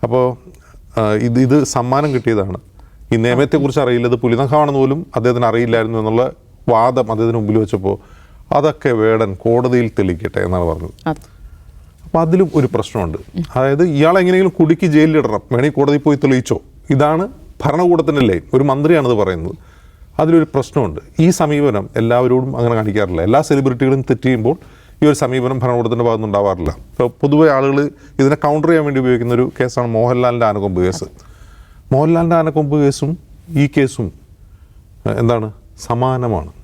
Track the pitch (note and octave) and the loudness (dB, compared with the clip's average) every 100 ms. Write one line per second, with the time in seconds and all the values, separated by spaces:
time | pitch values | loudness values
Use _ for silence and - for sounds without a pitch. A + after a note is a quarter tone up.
0 | A#2 B2 B2+ A#2+ - - - - - - | 0 0 0 -4 -16 -20 -20 -20 -12 -4
1 | G#2+ G#2+ A#2+ A#2 C3 D3 C3 C3+ B2 C3 | 0 0 0 0 2 2 2 -4 -2 -2
2 | D3+ C3 A#2 A2 G2 F2+ - - - - | 0 -2 -2 -2 -4 -8 -14 -20 -20 -20
3 | - A#2 A2+ B2 C#3+ D#3 C#3 C#3 B2+ A#2+ | -4 -2 0 2 2 0 0 0 0 0
4 | A#2+ A#2+ A#2+ A2+ C3+ D3+ D3 C#3 C3+ C#3 | 0 0 0 0 0 2 2 2 0 0
5 | F3+ - A#2 B2 A#2 A2+ A#2+ A2+ A2 A2+ | -4 -2 0 0 0 0 0 0 0 -2
6 | G#2+ A2 C3 - _ - - A#2 A#2+ B2+ | -2 0 -2 -4 _ -12 -2 2 2 0
7 | A2 G#2+ A#2 A#2 G#2 A2 G#2 G#2 F#2+ G2 | -2 -2 -2 -2 0 0 0 -2 -4 -6
8 | - - - - - B2 D3+ D#3 C#3+ A#2+ | -8 -20 -20 -20 -4 0 0 -2 -2 0
9 | A2 A2+ A2 F#2 A2+ A#2 B2+ B2 A#2 - | 2 2 0 -4 0 0 2 0 0 -2
10 | F#2+ F2 - - F#2+ F2+ F2 D#2+ D#2+ - | -2 -2 -6 -4 -2 -2 -2 -4 -8 -10
11 | - D#3 - - - - - - - - | -8 -8 -10 -20 -20 -20 -20 -20 -20 -20
12 | - E3+ E3 F3+ F#3 D#3 C3 A2+ G2+ A2+ | -6 -2 0 2 2 0 -2 -2 -6 -6
13 | F2 D#2 - F3+ E3 - C3+ C#3+ F3+ C#3+ | -6 -8 -12 -10 -6 -2 -2 0 0 2
14 | D#3 F#3 F3+ F#3 F#3+ - D#3 D#3+ F#3 D3+ | 2 2 2 2 0 2 0 2 2 4
15 | D#3+ D#3 B2 G#2 - B2 C#3 - C#3+ D3 | 4 2 0 -4 -2 -2 0 0 0 2
16 | D3+ C#3+ C#3+ C3 A#2+ - - - - C#3 | 0 0 2 0 0 -4 -6 -20 -4 0
17 | D3 D#3+ G3 - - - C3 D3+ F3+ E3+ | 2 0 -4 -10 -20 -6 -2 0 2 2
18 | E3 D3 B2 F2+ - C3 C#3+ C3+ D3 E3+ | 2 2 2 0 0 0 2 0 2 2
19 | C3 A2+ F#2+ F2 E2+ - - - - _ | 2 0 0 -2 -8 -12 -18 -20 -20 _
20 | - - D#3 E3 D#3 C#3+ B2 - A2 D#2 | -16 -4 2 2 2 -2 -2 -2 -4 -6
21 | - - D#3+ F3 D#3 D3 D3 G#2 G2 - | -14 0 2 2 0 0 0 -2 -4 -4
22 | A2+ A#2+ B2 B2+ B2+ B2+ A#2+ A#2 G#2+ G2+ | 0 2 2 0 0 -2 -2 0 -2 -2
23 | G2 F2 F2 B2+ D#3 C#3+ C3 B2 C3 C3+ | -2 -2 2 0 2 0 0 0 0 0
24 | B2+ B2 B2+ B2+ A2 E3 - - - - | -2 -2 0 0 -2 -4 -8 -20 -20 0
25 | D3+ C#3+ C3 C3 B2 C3 B2+ A#2+ A2+ A#2 | 0 2 -2 -2 -2 -2 -2 0 -2 0
26 | A#2+ A2+ A2 G2+ G2+ F#2 D#2 D2+ - - | 0 0 0 0 0 0 -4 -8 -16 -4
27 | B2 - C#3+ D3 D#3+ C3+ C#3 C#3 C#3+ - | -4 0 0 4 4 4 2 0 -2 -6
28 | - - C3+ D3 D3+ D3+ D3+ E3 D3 C3+ | -20 0 0 2 0 0 2 2 2 -2
29 | B2+ B2 A#2 A#2+ B2+ - B2+ A#2+ A#2+ A2+ | 0 0 0 0 -2 -2 -4 -2 -2 0
30 | A#2+ B2 B2 A#2+ A2+ G#2 G2 F2+ F#2 F2+ | 0 2 0 2 0 0 -2 0 -2 -2
31 | - - - - - - - - - C3 | -10 -16 -20 -20 -20 -20 -20 -20 -2 0
32 | D#3 E3+ E3+ E3 D#3+ D3+ D3 D3+ C#3+ C#3 | 2 2 2 2 0 -2 -2 2 0 0
33 | C#3+ E3+ - - - D#3 C#3 - C3+ - | -6 -6 -12 -20 -8 0 0 2 -2 -2
34 | G#2 - - - - - - - - - | -8 -8 -20 -20 -20 -20 -20 -20 -20 -10
35 | - G#2+ A#2 A#2 G#2+ G#2 - - - A#2 | -6 -2 0 0 -4 -12 -20 -20 -8 -2
36 | B2+ B2+ B2 G2 D#2 - | -2 -2 -2 -4 -6 -18